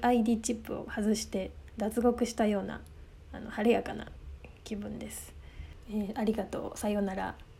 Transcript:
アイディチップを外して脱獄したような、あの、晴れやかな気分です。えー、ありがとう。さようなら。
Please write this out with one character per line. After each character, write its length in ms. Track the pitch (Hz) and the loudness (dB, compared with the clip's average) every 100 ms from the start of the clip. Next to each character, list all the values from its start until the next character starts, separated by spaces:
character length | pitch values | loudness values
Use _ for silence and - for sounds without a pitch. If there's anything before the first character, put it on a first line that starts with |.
ア 80 | 240 | 6
イ 120 | 247 | 6
デ 100 | 220 | 6
ィ 80 | 220 | 4
チ 120 | - | 2
ッ 100 | 226 | -2
プ 120 | - - | -4 -6
を 120 | - | -4
外 280 | - 208 214 | 0 4 4
し 100 | - | 2
て 240 | 196 185 - - - | -4 -4 -8 -14 -2
脱 240 | 214 220 | 0 4
獄 260 | 240 240 233 | 4 4 0
し 60 | |
た 120 | - 214 | 4 4
よ 160 | 202 | 4
う 20 | |
な、 180 | 190 - - - - - - | 0 -8 -12 -16 -18 -18 -14
あ 80 | - | -12
の、 100 | 214 | -8
晴 180 | - 214 | 2 4
れ 60 | |
や 80 | - | 4
か 140 | - - | 2 -6
な 160 | - - - - - - | -10 -12 -14 -14 -16 -16
気 120 | - 202 | -8 -8
分 240 | 208 214 | -6 -8
で 100 | 220 | -8
す。 240 | - - - - - - - - | -10 -14 -16 -16 -14 -14 -14 -6
え 240 | 214 196 | -2 -2
ー、 60 | 233 | 2
あ 40 | |
り 100 | 214 | 2
が 100 | 220 | 2
と 300 | 190 - - - | -2 -4 -6 -2
う。 20 | |
さ 120 | 208 | 0
よ 100 | 208 | 2
う 40 | |
な 120 | 196 190 | 0 -2
ら。 200 | 190 - - | -4 -6 -14